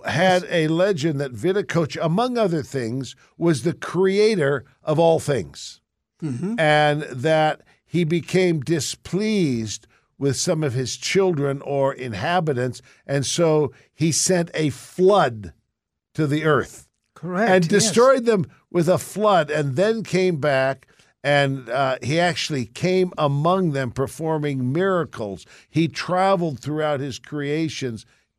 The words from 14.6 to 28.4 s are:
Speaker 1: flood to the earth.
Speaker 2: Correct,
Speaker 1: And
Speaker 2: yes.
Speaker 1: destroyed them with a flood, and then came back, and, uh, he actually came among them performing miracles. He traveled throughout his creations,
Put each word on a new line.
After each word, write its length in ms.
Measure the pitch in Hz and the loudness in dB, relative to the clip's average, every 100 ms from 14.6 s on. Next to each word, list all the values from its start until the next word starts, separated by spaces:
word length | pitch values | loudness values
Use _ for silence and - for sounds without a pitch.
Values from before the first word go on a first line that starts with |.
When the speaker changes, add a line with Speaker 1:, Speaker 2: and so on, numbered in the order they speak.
| 156 | -4
Speaker 1:
flood 840 | - - - 185 202 147 110 92 - _ _ _ _ _ | -4 -10 2 4 6 2 -2 -14 -18 _ _ _ _ _
to 140 | - 156 | -4 -2
the 160 | 151 | 0
earth. 420 | 156 139 - - - _ _ | 2 2 0 -8 -20 _ _
Speaker 2:
Correct, 360 | - 165 180 226 | -16 -8 -2 4
Speaker 1:
And 140 | 185 | 4
Speaker 2:
yes. 180 | 165 202 | 4 2
Speaker 1:
destroyed 420 | 220 202 254 269 | 2 4 6 6
them 220 | 233 214 147 _ _ | 4 0 0 _ _
with 180 | 175 160 | -2 2
a 100 | 170 | 2
flood, 520 | - - 214 185 147 | 0 -2 2 2 2
and 240 | 151 143 | -2 -2
then 300 | 127 208 226 | 0 0 0
came 320 | 185 180 185 160 | -2 -2 0 0
back, 500 | 147 135 131 131 _ _ _ _ 139 | 0 0 0 -2 _ _ _ _ 0
and, 440 | 143 139 135 117 | 2 2 -2 -4
uh, 260 | 123 135 131 | -2 0 -2
he 180 | 123 160 | -2 0
actually 460 | 175 151 - 147 117 | 0 0 -4 -6 -6
came 440 | - 175 185 180 - | -4 0 2 0 0
among 540 | 147 143 160 190 180 | 0 0 0 2 0
them 180 | 139 131 | -2 -4
performing 840 | 120 135 - 160 156 147 135 123 | -4 -6 -4 -4 -2 -2 -2 -2
miracles. 720 | 147 196 185 156 - 104 95 - - _ | 0 0 0 -2 -6 -8 -8 -14 -20 _
He 180 | 151 160 | -2 -2
traveled 720 | - - 180 190 196 170 131 | -2 -4 0 2 2 0 -4
throughout 400 | 139 151 151 143 | -6 -2 -2 -2
his 180 | 143 117 | -4 -8
creations, 840 | - 147 143 151 160 - 131 107 - _ _ _ | -10 -8 -4 -2 -2 -4 -8 -8 -14 _ _ _